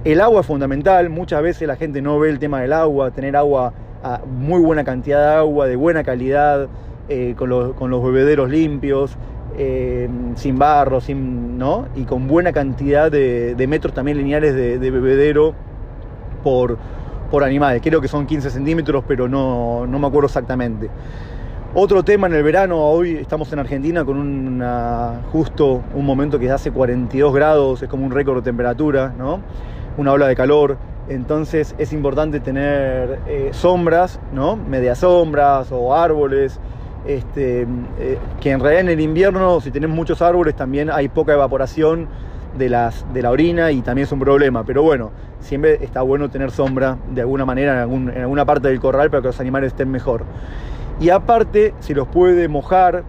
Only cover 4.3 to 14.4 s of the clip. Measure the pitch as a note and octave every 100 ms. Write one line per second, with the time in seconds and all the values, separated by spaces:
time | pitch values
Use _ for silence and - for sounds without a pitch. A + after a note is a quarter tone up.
4.3 | B2+ C#3 F3 D#3+ D#3 C#3 B2+ B2 C#3+ D3
5.3 | D#3 D#3 D3 C3+ B2+ D#3 E3 C#3 B2+ B2+
6.3 | C#3 D3 C#3+ C3+ - - - - C#3 B2
7.3 | A#2+ B2+ B2 B2 C3 B2+ B2+ B2+ B2+ C#3
8.3 | D3 C3 D3+ D#3+ D3 C#3 C3+ C#3 - -
9.3 | - - - C3+ C3 B2+ B2 B2 B2 B2
10.3 | A#2 C#3 C3 C#3+ D3+ C3+ C3 B2 C#3 C3
11.3 | B2 A#2+ A#2+ C3 F#3+ C4 - B2 C3 C3
12.3 | D#3+ F3+ D3+ C#3 A#2+ C#3 C#3+ D#3 D3+ C3+
13.3 | A#2+ A#2+ A#2+ C3 D#3 E3 D3+ C3 D3 C#3
14.3 | D3